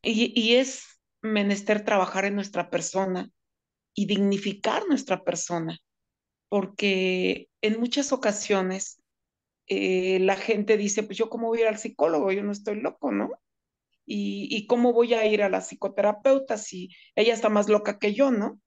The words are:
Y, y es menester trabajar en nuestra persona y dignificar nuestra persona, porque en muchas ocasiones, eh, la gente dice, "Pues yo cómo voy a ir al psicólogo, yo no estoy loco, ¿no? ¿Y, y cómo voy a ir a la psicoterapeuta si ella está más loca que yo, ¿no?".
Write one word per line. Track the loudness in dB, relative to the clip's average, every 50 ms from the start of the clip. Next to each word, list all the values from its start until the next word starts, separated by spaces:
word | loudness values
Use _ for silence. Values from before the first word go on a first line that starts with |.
Y, | -2 0 2 2 0 2 0 0
y | 4 6 4
es | 4 4 2 -4 -14 -16 -20 _ _ _ _ _ _
menester | -4 -2 0 0 2 2 0 0 2 0 0 0 2
trabajar | 2 2 2 2 2 0 -2 -2
en | 0 -2
nuestra | -2 -4 -4 -4 -6 -4 -2
persona | -4 -4 -4 -2 -2 -2 -2 -2 -2 -4 -6 -10 _ _ _ _ _ _ _ _ _ _ _ _ _
y | -4 0
dignificar | 0 2 2 2 2 2 0 -2 -6 -6 -2 -2 -2 0 0 0
nuestra | 0 0 0 0 -2 -4 -2 -2
persona, | -4 -4 -4 -6 -4 -4 -4 -4 -6 -8 -12 _ _ _ _ _ _ _ _ _ _ _ _ _ _
porque | -2 -2 -2 -2 -6 -2 0 0 0 2 0 0 0 0 0 0 -2 -2 -6 _ _ _
en | -2 -2 0 0
muchas | -2 0 0 -2 0 -2
ocasiones, | -2 0 0 -2 -2 -2 -2 0 0 0 0 -2 -4 -6 -8 -12 -12 _ _ _ _ _ _ _ _ _ _ _ _ _ _
eh, | -4 -4 -2 0 0 0 0 2 2 2 2
la | 2 2 2
gente | 0 0 -2 0 0 2 2 2
dice, | 2 2 0 -2 -2 -4
"Pues | -4 -4
yo | -4 -4 -4
cómo | -4 -6 -4
voy | -2 0 2
a | 2
ir |
al | 0 0 -2
psicólogo, | -10 -12 -2 0 0 2 2 2 0 0
yo | 0 -2 -2
no | -4
estoy | -6 -6 -6 -6 -6 -4
loco, | -6 -6 -6 _ -6 -2
¿no? | -2 -2 -2 -4 -8 _ _ _ _ _ _ _ _ _ _ _ _ _ _
¿Y, | -8 -6 -4 -4 -4 -6 -6 -6 -6 -6
y | -6 -2
cómo | 0 0 2 4 4 4
voy | 4 2 2 2
a | 2 2
ir | 2 2 2 2
a | 0
la | 0 -2
psicoterapeuta | -4 -8 -10 -8 -8 -6 -2 2 2 2 0 2 2 4 4 4 2 -4 -6
si | -6 -6 -12 -12 -14 -14 -16 -18 -20 -20 _ _
ella | 2 2 4 2
está | 2 2 2
más | 4 4 4
loca | 4 2 2 2 -2 -4 -2
que | -2 -2 2
yo, | 4 2 4
¿no?". | 4 0 0 -4 -6 -10 _